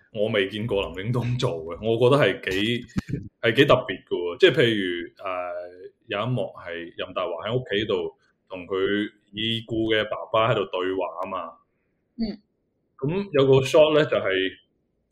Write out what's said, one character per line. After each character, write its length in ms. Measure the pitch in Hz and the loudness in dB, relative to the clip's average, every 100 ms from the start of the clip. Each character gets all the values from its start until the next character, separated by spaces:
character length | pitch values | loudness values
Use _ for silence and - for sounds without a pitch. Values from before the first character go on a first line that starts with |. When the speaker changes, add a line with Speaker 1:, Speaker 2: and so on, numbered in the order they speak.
| _ | _
Speaker 1:
我 160 | 110 107 | -4 0
未 180 | 107 98 | 0 0
見 180 | 107 104 | -4 -2
過 160 | 98 | -2
林 300 | 87 90 104 | -4 -6 -4
嶺 0 | |
東 260 | 127 120 123 | -2 -2 -2
做 120 | 117 82 | -2 -4
嘅， 160 | 80 85 | -10 -6
我 160 | 107 113 | -2 2
覺 200 | 123 143 | 4 6
得 40 | |
係 300 | 107 90 98 | 4 2 -4
幾， 360 | 95 107 120 120 - - | -2 0 -2 -6 -10 -8
<laughs> 240 | 82 101 _ | -10 -10 _
係 120 | 117 | 0
幾 100 | 117 147 | 4 6
特 80 | |
別 300 | 127 - 92 | 4 2 -12
嘅 40 | _ | _
喎。 280 | 92 87 85 | -6 -4 4
即 60 | 180 | 4
係 20 | |
譬 120 | 151 120 | 6 2
如， 380 | 107 92 87 85 _ | 2 -2 -6 -10 _
呃， 80 | 98 90 90 87 87 90 101 _ - | -8 -6 -6 -10 -12 -16 -20 _ -8
有 120 | 101 | -4
一 60 | 117 | -2
幕 160 | 123 95 - | -2 -4 -8
係 340 | 87 85 85 - | -12 -10 -10 -10
任 180 | 92 | -8
達 80 | 92 | -6
華 80 | 87 82 101 | -6 -6 -4
喺 80 | |
屋 100 | 127 127 | -4 -2
企 140 | 101 | -2
度 320 | 110 95 82 - _ _ _ | 0 -2 -2 -8 _ _ _
同 180 | 92 85 | -14 -6
佢 460 | 95 98 104 104 _ _ | -2 0 0 -2 _ _
已 280 | 104 113 113 | -8 -4 -6
故 280 | 113 113 113 | -6 -4 0
嘅 100 | 110 107 | 0 0
爸 80 | - - | -6 -2
爸 180 | 113 113 | 2 2
喺 60 | 110 | 2
度 80 | |
對 280 | 92 92 92 | -2 -4 -2
話 280 | 95 87 82 | -2 -4 -6
吖 60 | 95 | -8
嘛。 240 | 92 85 - _ _ _ _ _ - | -8 -10 -16 _ _ _ _ _ -8
Speaker 2:
嗯。 240 | 220 - _ _ _ _ _ _ | -8 -8 _ _ _ _ _ _
Speaker 1:
噉 300 | 135 185 202 | -4 -2 0
有 160 | 143 135 | 2 6
個 60 | 135 | 6
shot 340 | 123 160 151 | 6 6 6
呢， 100 | 147 | 6
就 120 | 151 107 | 2 0
係， 340 | 101 95 95 - _ _ _ _ _ | 0 0 -2 -6 _ _ _ _ _